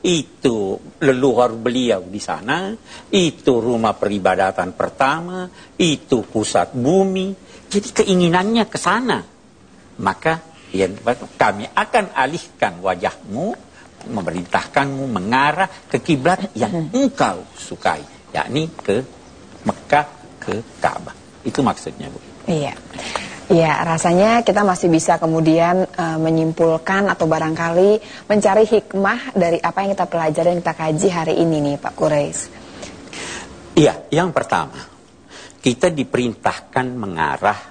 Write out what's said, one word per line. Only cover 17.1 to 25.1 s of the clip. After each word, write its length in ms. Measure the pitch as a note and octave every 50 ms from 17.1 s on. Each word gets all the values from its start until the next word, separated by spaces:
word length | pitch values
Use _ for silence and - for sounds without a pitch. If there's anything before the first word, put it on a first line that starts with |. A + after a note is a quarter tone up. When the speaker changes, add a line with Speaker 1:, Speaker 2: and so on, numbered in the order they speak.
| - - C#3 A2 F#2 F2+ F2 - -
Speaker 1:
sukai," 480 | - - - F2+ - - F#2+ D#2+ D2+ D2 - - - - - -
yakni 320 | D#2 D2 - A#2 D3 D#3+ E3 -
ke 320 | - - - G2 A#2 C3+ - - - - - - - - - - - -
Mekah, 440 | - - - - - - D3 D3 - - - - - - - -
ke 160 | - F#2 G#2+ A#2 - - - -
Ka'bah. 320 | D2 - - - - - - - - - - -
Itu 160 | B2 - - C3+
maksudnya, 480 | G#2 E2 - - - - - - -
Bu. 80 | - - - - - - - -
Speaker 2:
Iya. 240 | F3 D3+ C#3+ - - - - - - - - - - - - - - - - -
Iya, 320 | E3+ E3 E3 D#3 D3 - E3
rasanya 560 | E3 E3 D#3+ - F3 E3+ F3+ G3+ A3 A#3 A#3+ A#3
kita 160 | - F#3+ G3+ G#3
masih 240 | G3 F3+ - -
bisa 320 | F3 E3 D#3+ E3 -